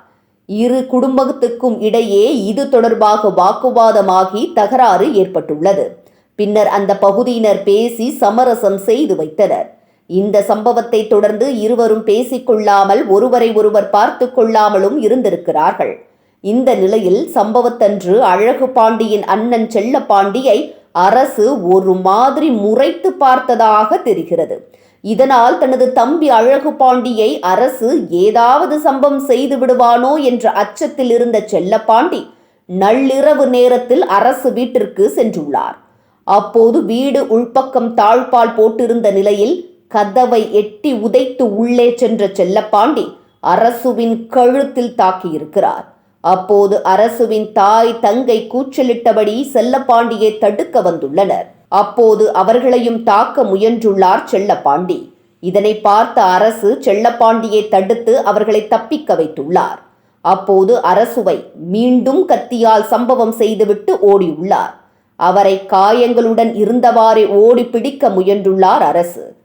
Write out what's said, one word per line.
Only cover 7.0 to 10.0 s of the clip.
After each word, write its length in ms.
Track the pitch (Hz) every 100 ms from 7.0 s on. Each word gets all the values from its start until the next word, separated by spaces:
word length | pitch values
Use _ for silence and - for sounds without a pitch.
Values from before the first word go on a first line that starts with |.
| 196 196 247 233 214 190
பேசி 480 | 202 202 233 233 233
சமரசம் 680 | - 202 226 254 226 208 196
செய்து 380 | 196 240 302 170
வைத்தனர். 640 | 156 - 190 101 - - _ _